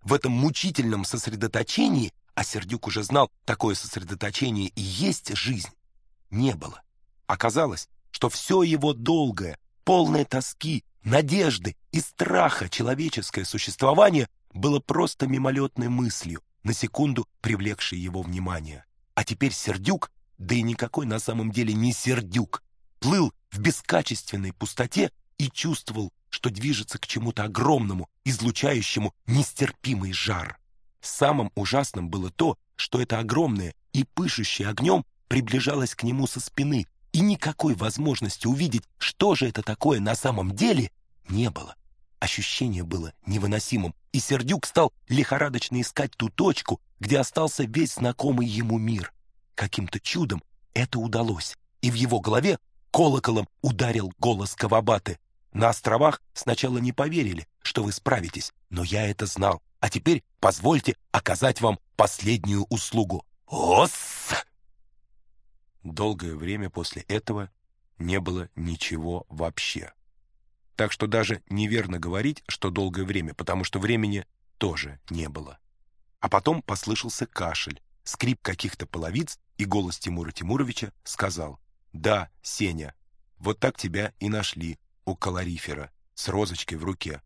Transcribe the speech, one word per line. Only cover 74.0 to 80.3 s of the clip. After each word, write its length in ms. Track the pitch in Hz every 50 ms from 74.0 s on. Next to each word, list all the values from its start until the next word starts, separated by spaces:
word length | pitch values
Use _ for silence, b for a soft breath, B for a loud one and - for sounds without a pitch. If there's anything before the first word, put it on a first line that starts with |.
| 107 104 101 98 - - _ _ _ _ _ -
тоже 420 | 110 92 80 73 73 71 69 - _ -
не 200 | 85 85 80 73
было. 280 | 71 80 73 69 69 - _ _ _ _ _ _ _ _ _ _ _ _
А 80 | - 110
потом 360 | - 98 - 151 165 156 -
послышался 640 | - 101 - - 104 110 - - 113 - - - -
кашель, 540 | - - 92 82 78 - - 80 73 - _ _ _ _ -
скрип 380 | - - - - 123 120 -
каких-то 440 | - - 90 - - 98 - - 87
половиц, 540 | - - 85 80 82 95 139 165 - - - _ _ _ -
и 60 | 104
голос 360 | 95 107 104 95 90 - -
Тимура 320 | - 95 87 85 82 78